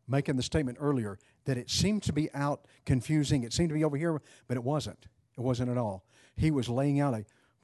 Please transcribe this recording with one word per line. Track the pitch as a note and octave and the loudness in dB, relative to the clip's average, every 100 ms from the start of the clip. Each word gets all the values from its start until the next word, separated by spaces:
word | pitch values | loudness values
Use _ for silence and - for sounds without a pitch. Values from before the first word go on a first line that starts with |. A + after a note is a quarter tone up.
| - | -2
making | C3+ C#3+ B2+ | 0 2 0
the | |
statement | A#2+ D#3+ C3 A#2+ | 0 0 -2 -2
earlier | D3 C3+ G#2 G2 _ _ | 0 0 -2 -8 _ _
that | - B2 | -4 -4
it | A#2+ | -2
seemed | A#2+ F3+ G#3+ | 0 2 2
to | - | 0
be | D3+ D#3 | 0 -2
out | C#3 C#3+ D3 _ _ - | -2 -2 -2 _ _ 0
confusing, | C3 - D#3 C#3 D3 | 2 2 2 4 2
it | A#2 | 0
seemed | - E3+ | 0 0
to | D3+ | 2
be | |
over | D#3 C#3 | 0 0
here, | E3+ D3+ - - - | -2 -2 -6 -16 -6
but | B2+ | -4
it | |
wasn't. | A#2+ D3+ A2+ - - _ _ - | 0 -2 -4 -10 -20 _ _ -6
It | |
wasn't | B2 B2 B2 | -2 0 0
at | B2 | 0
all. | A2+ F#2+ - _ - - | -2 -6 -12 _ -14 -2
He | D#3 | 0
was | C#3+ A#2 | 2 0
laying | A#2+ C#3+ C#3+ | 0 2 2
out | C#3+ | 2
a, | A2+ G#2 _ _ _ | -2 -6 _ _ _